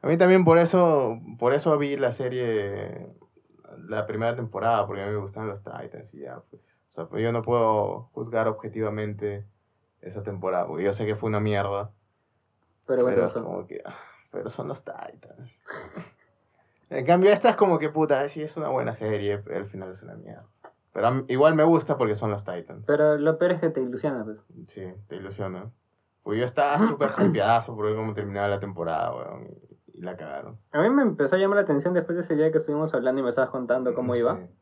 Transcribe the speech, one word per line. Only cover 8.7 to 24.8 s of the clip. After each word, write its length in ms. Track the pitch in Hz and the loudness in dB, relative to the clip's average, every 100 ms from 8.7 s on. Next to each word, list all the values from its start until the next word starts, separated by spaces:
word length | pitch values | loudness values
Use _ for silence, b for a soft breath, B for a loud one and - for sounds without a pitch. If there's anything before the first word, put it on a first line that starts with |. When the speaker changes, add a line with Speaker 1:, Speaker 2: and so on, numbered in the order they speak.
| 110 110 107 107 101 104 101 101 _ _ _ _ _ | -4 -4 -4 -6 -4 -6 -6 -12 _ _ _ _ _
Speaker 1:
esa 200 | 92 98 | -12 -10
temporada, 440 | 101 95 92 90 90 | -8 -6 -2 -2 -2
porque 180 | 78 | -2
yo 80 | 98 | -2
sé 140 | 101 104 | -2 -4
que 100 | 104 | -2
fue 140 | 110 | -2
una 100 | 107 | 0
mierda. 500 | 107 101 98 101 104 _ _ _ _ _ _ _ _ _ - | 0 0 -2 -4 -6 _ _ _ _ _ _ _ _ _ -2
Speaker 2:
Pero 180 | 127 | 2
bueno, 100 | 123 | 4
Speaker 1:
Pero 120 | 98 87 | 2 0
es 40 | |
Speaker 2:
eso. 100 | - | -2
Speaker 1:
como 240 | 87 92 95 | -6 -10 -10
que, 140 | - - | -12 -14
ah, 100 | B B B B | B B B B
pero 200 | 92 - | -10 -10
son 180 | - 139 | -10 -10
los 160 | 139 | -10
Titans. 680 | - - - - - - 123 _ - | -12 -14 -14 -16 -20 -20 -20 _ -16
<laughs> 460 | - - - - _ _ _ _ _ _ _ _ | -14 -14 -16 -16 _ _ _ _ _ _ _ _
En 160 | 139 131 | -4 4
cambio, 240 | 175 196 | 6 6
esta 160 | 196 233 | 6 4
es 60 | 214 | 4
como 220 | 202 165 | 4 4
que, 100 | 151 | 0
puta, 400 | 156 156 139 143 | 0 2 2 0
sí 140 | 156 | -6
es 120 | 151 - | -10 -6
una 120 | 147 | -4
buena 260 | 131 117 | -2 -2
serie, 440 | 110 107 104 101 101 | -4 -2 -2 -2 -4
pero 180 | 101 87 | -4 -8
al 100 | 101 | -8
final 260 | 95 92 | -12 -14
es 100 | 95 | -14
una 120 | - | -18
mierda. 300 | - - - - _ - _ _ | -18 -18 -20 -20 _ -20 _ _
Pero 140 | - 110 | 0 2
a 40 | |
mí, 140 | 131 131 | 2 -2
igual 260 | 127 151 | 4 6
me 100 | 160 | 6
gusta 320 | 160 165 156 139 | 6 6 2 0
porque 180 | 113 | 0
son 160 | 104 110 | 0 -2
los 140 | 104 | -4
Titans. 400 | 101 90 - - 110 | -6 -10 -10 -8 0
Speaker 2:
Pero 300 | 147 151 151 | 4 4 4
lo 220 | 151 156 | 2 2
peor 140 | 180 | 0
es 80 | 170 | 2
que 100 | 165 | 0
te 100 | 139 | -2
ilusiona, 440 | 123 127 151 127 | -4 -4 -4 -4
pues. 120 | 107 107 _ - - | -8 -12 _ -20 -20
Speaker 1:
Sí, 160 | 104 | -14